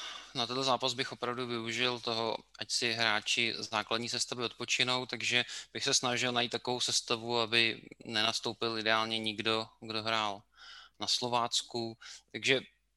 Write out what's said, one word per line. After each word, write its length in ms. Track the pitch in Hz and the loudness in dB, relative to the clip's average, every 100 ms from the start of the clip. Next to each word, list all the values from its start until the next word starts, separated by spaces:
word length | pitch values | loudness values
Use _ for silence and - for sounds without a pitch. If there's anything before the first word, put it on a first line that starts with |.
| - - - 139 | -8 -10 -6 -4
na 120 | 117 | -2
tenhle 160 | 127 | 0
zápas 300 | 135 120 131 | 4 4 2
bych 180 | 120 127 | 0 -4
opravdu 360 | 113 120 123 123 | -2 -2 -2 -2
využil 520 | 120 113 113 127 123 | -2 -2 2 2 0
toho, 380 | 120 113 113 - - - | -2 0 0 -2 -8 -12
ať 120 | - | -4
si 220 | - 120 | 0 0
hráči 600 | 113 113 107 - - 117 - | 2 4 2 2 2 2 -2
základní 520 | 110 110 - 113 117 | -2 -2 0 -2 -2
sestavy 340 | 120 - 123 | -4 -4 -2
odpočinou, 600 | 117 - 120 - 127 127 127 | -4 -4 -2 2 2 0 -2
takže 400 | 120 107 120 - - - | -4 2 2 0 -6 -10
bych 100 | 117 | -4
se 100 | 139 | 2
snažil 380 | 135 127 120 123 | 2 2 2 2
najít 200 | 120 120 | 2 0
takovou 280 | 120 - 123 | -2 -2 0
sestavu, 580 | - 113 - 117 117 120 | 0 0 0 -2 0 0
aby 440 | 110 117 113 - - - - | 4 4 4 0 -10 -14 -4
nenastoupil 760 | 110 113 - 120 110 117 113 | 0 2 0 -4 -2 -2 0
ideálně 400 | 107 110 110 113 | 2 2 2 -2
nikdo, 460 | 110 104 110 110 110 - | -2 -2 0 0 -2 -10
kdo 240 | 113 110 | -8 -4
hrál 380 | 110 113 107 101 - - - - - - | 0 0 0 -4 -12 -20 -20 -20 -20 -6
na 80 | 104 | -2
Slovácku. 920 | - 123 120 117 - - 120 113 113 - - - | 0 2 0 2 0 -2 -4 -6 -8 -14 -18 -14
Takže 300 | 110 113 131 - _ _ | -2 2 2 0 _ _